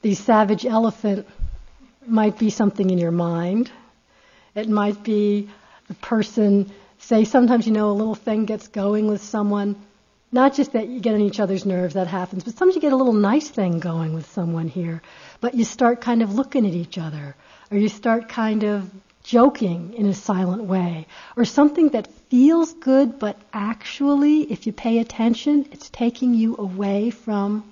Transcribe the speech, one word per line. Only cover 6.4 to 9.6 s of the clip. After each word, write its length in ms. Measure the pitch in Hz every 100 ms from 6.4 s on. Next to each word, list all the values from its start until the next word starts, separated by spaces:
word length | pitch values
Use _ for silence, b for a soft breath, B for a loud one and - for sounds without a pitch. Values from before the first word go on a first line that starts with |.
| 208 202 196 B B B
say 260 | - 220 220
sometimes, 420 | 254 247 247 220
you 60 |
know, 180 | 214 214
a 80 | 202
little 160 | 220 214
thing 300 | - 214 214
gets 220 | 214 -
going 380 | 208 202 214 214
with 140 | 208
someone. 540 | - 220 208 202